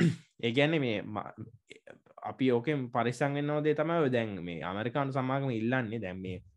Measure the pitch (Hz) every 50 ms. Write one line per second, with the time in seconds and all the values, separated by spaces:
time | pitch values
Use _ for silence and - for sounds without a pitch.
0 | 175 165 170 - - _ _ - - 120 117 139 143 151 165 156 135 120 107 95
1 | - 104 107 101 - - - - 110 - - - _ - - - _ - - -
2 | _ - _ - - 107 107 - 131 127 120 117 120 156 151 139 127 117 120 120
3 | 113 120 120 - 151 139 143 143 147 147 151 151 147 151 143 156 151 165 170 170
4 | 151 131 127 117 113 107 98 90 85 87 85 78 73 87 95 101 110 120 117 147
5 | 139 135 131 135 127 127 135 139 139 135 120 107 110 117 131 131 120 104 113 117
6 | 98 90 92 95 92 92 90 - - - _